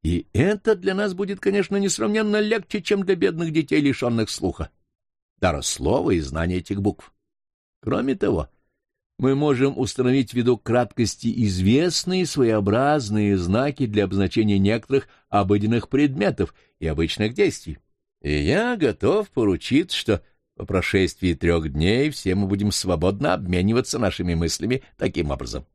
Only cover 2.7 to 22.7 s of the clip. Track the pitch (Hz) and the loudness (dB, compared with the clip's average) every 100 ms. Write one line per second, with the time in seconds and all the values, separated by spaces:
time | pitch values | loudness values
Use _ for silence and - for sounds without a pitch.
2.7 | 208 - 202 190 185 190 165 165 156 151 | -6 0 0 2 2 2 0 0 0 2
3.7 | 151 143 127 120 117 110 - 92 - 87 | 2 2 0 0 0 -2 -2 -4 -4 -10
4.7 | _ _ _ _ _ _ _ 92 73 - | _ _ _ _ _ _ _ 0 0 -4
5.7 | - 127 139 175 90 71 73 85 90 - | -4 0 0 2 0 -2 -4 -2 -2 -4
6.7 | 98 98 - - _ _ _ _ _ _ | -2 -2 -4 -14 _ _ _ _ _ _
7.7 | _ - 170 254 202 - 92 - _ _ | _ -4 -2 -2 -4 -2 -2 -4 _ _
8.7 | _ _ _ _ _ 127 139 147 127 135 | _ _ _ _ _ 0 2 2 2 2
9.7 | - 120 - 123 135 117 120 120 120 - | 0 -4 0 2 2 0 0 2 0 2
10.7 | 120 120 - 110 - 117 - 107 92 92 | 0 0 -2 -4 -2 -4 0 0 2 4
11.7 | 127 180 160 - 185 180 - 120 110 101 | 4 2 -2 -2 -2 -2 2 2 2 2
12.7 | 110 139 151 107 107 104 98 87 104 139 | 2 2 0 0 0 2 2 2 0 0
13.7 | 143 127 104 98 95 95 - 107 101 98 | -2 -2 0 0 0 0 2 2 4 2
14.7 | 113 - 135 - _ _ 101 95 104 107 | 0 0 -2 -2 _ _ -2 2 2 2
15.7 | 117 - 135 147 135 202 - 87 _ _ | 0 0 2 2 2 -2 0 -4 _ _
16.7 | _ 80 76 82 - 107 123 196 - - | _ -6 -2 -2 -2 -4 2 0 0 -12
17.7 | 76 _ _ _ _ 73 73 73 160 233 | -16 _ _ _ _ -4 -2 2 0 0
18.7 | 240 143 95 101 196 208 - 107 87 - | 0 -2 0 0 0 -2 0 0 0 0
19.7 | 139 180 - - 101 - _ _ _ - | 0 0 -4 -2 -2 -2 _ _ _ -4
20.7 | 95 87 98 90 - 92 80 85 85 78 | -2 0 0 0 0 -2 0 2 0 0
21.7 | 69 85 117 151 143 92 92 98 101 104 | 0 2 2 0 -2 -4 -2 0 0 0